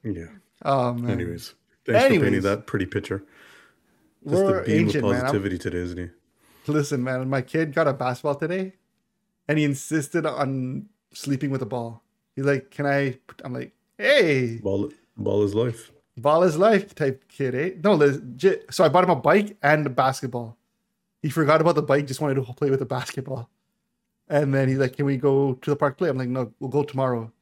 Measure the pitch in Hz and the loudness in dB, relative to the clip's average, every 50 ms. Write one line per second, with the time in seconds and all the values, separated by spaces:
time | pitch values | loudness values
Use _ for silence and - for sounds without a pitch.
0 | - 113 98 85 82 82 - - _ _ _ _ - - 139 135 127 120 120 120 | -6 -8 -8 -8 -10 -16 -18 -20 _ _ _ _ -2 0 0 0 0 -2 -2 -4
1 | 120 120 117 117 - - - 120 - - _ _ _ _ _ _ _ - 123 214 | -4 -4 -4 -4 -4 -6 -8 -10 -14 -18 _ _ _ _ _ _ _ 0 2 4
2 | 254 269 233 170 127 95 - 95 92 98 101 104 - - - 104 92 90 - 104 | 4 6 4 4 4 2 2 2 2 0 -2 -2 -4 -6 -4 -4 -4 -4 -6 -8
3 | - - 95 98 - _ _ - - - - - - _ _ _ _ _ _ _ | -6 -6 -8 -8 -8 _ _ -20 -20 -20 -20 -20 -20 _ _ _ _ _ _ _
4 | _ _ _ _ _ 143 147 185 196 196 190 185 - - 107 - - - 151 147 | _ _ _ _ _ -2 0 2 2 2 0 0 0 0 2 2 2 2 0 0
5 | 117 101 101 123 127 131 123 104 95 98 90 85 - 98 87 87 87 87 90 90 | 0 0 0 0 0 0 0 0 -2 -2 -4 -4 -6 -6 -6 -6 -6 -6 -8 -10
6 | 87 87 _ _ _ _ _ _ _ _ _ _ _ - 147 156 143 - 156 127 | -10 -12 _ _ _ _ _ _ _ _ _ _ _ -2 0 0 0 0 -2 -4
7 | 123 131 127 127 131 131 139 131 120 - - 160 165 151 135 165 160 143 127 131 | -2 -2 -4 -4 -2 -2 -2 -2 -4 -2 -2 -2 -2 0 0 0 0 0 0 0
8 | 131 127 123 - - 170 180 185 165 156 175 190 190 190 _ _ _ _ _ _ | -4 -4 -4 -2 -4 -4 -4 -2 -4 -4 -4 -6 -6 -8 _ _ _ _ _ _
9 | _ _ _ _ _ _ _ _ _ - 151 151 151 143 139 131 - - 156 160 | _ _ _ _ _ _ _ _ _ -2 0 2 2 0 -2 -4 -6 -4 -4 -4
10 | 135 - - 175 151 156 127 131 143 135 135 131 127 127 131 - - - _ _ | -4 -2 -4 -2 -2 -2 -2 -2 -4 -4 -2 -6 -6 -6 -8 -10 -12 -14 _ _
11 | _ _ _ - - 139 143 131 147 139 135 131 131 101 127 123 117 117 113 113 | _ _ _ -12 -4 -4 -2 -2 -2 -2 -2 -4 -4 -4 -6 -6 -6 -8 -12 -16
12 | _ _ _ _ _ _ _ 135 135 143 143 131 135 _ - - 147 143 139 139 | _ _ _ _ _ _ _ -2 0 0 0 0 -2 _ -8 -4 -2 0 2 2
13 | 139 139 127 - _ - - - - 135 123 127 127 - _ _ _ _ _ - | 0 -2 -4 -8 _ -20 -20 -16 -12 -10 -10 -10 -12 -14 _ _ _ _ _ -4
14 | 208 254 294 285 202 160 143 131 127 117 117 113 101 98 98 101 98 - - _ | 2 4 4 4 4 4 2 2 0 -2 -4 -6 -4 -4 -2 -2 -4 -6 -8 _
15 | _ _ _ - 101 - 101 104 104 98 98 110 120 123 117 - - - _ _ | _ _ _ -6 -4 0 2 2 0 2 0 0 -2 -2 -4 -8 -16 -20 _ _
16 | _ _ _ 123 113 143 151 165 180 180 147 156 190 226 220 196 202 - - - | _ _ _ -2 2 2 4 6 4 2 4 4 4 4 4 4 0 -2 -6 -2
17 | 156 135 131 - _ _ _ - 139 127 123 127 156 190 185 170 156 208 202 156 | -2 -2 -2 -6 _ _ _ -6 -6 -4 -2 -4 -4 -4 -6 -2 2 2 4 6
18 | 147 143 131 - - 123 117 131 - 196 - - - - - - 180 151 135 180 | 6 4 4 0 -8 -14 -8 2 2 2 2 2 -6 -10 0 2 4 6 6 4
19 | 185 175 170 127 - 147 170 208 208 208 - _ - 143 156 156 151 139 123 135 | 4 4 2 2 4 4 4 4 2 0 -8 _ 2 2 4 4 2 -2 0 2
20 | 131 135 131 - - 123 123 120 120 113 113 _ _ _ _ _ _ _ _ _ | 0 0 0 -2 -8 -8 -8 -8 -10 -10 -16 _ _ _ _ _ _ _ _ _
21 | _ _ _ _ - 151 123 165 151 139 156 160 156 170 165 147 143 131 139 147 | _ _ _ _ -6 -4 0 2 4 4 6 6 6 4 4 2 2 2 2 2
22 | 147 131 131 - 156 143 135 135 127 113 123 - 151 139 135 131 131 120 127 123 | 2 -2 -6 -4 -2 -2 -2 -2 -4 -6 -6 -4 0 0 0 0 -2 -4 -6 -6
23 | 120 - - 135 131 147 131 120 120 _ _ _ _ _ _ _ _ _ _ _ | -6 -8 -10 -12 -10 -8 -10 -10 -10 _ _ _ _ _ _ _ _ _ _ _
24 | _ _ _ _ _ _ 147 143 151 139 135 135 135 131 131 135 135 127 - - | _ _ _ _ _ _ 2 2 2 4 2 2 2 2 2 2 0 0 0 -2
25 | 143 139 139 127 139 139 135 139 139 139 127 - - 143 147 143 156 143 131 _ | -2 0 0 2 2 2 4 4 2 0 -2 -4 -2 -4 0 0 0 0 0 _
26 | 185 160 131 131 131 123 127 131 123 113 _ _ 139 127 123 147 147 147 - 131 | -2 -2 0 -2 -4 -4 -4 -4 -6 -6 _ _ -10 -2 -2 -2 -2 -2 -2 -2
27 | 135 127 123 117 113 113 _ _ | -2 0 -2 -4 -6 -10 _ _